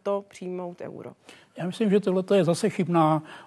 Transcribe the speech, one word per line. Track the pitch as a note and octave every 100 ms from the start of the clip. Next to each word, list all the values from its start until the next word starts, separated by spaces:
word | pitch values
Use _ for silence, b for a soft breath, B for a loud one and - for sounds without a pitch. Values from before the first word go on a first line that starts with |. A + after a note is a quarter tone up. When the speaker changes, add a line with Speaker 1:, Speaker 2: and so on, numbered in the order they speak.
Speaker 1:
to | G3+ G3+ G3
přijmout | - F3+ F3+ F3+ F3
euro? | - - - - B B B -
Speaker 2:
Já | F3
myslím, | - A3
že | G3+
tohleto | G3 F#3 F#3
je | G3+
zase | E3+ E3+ F3
chybná | - E3 E3+ D#3 D#3 - B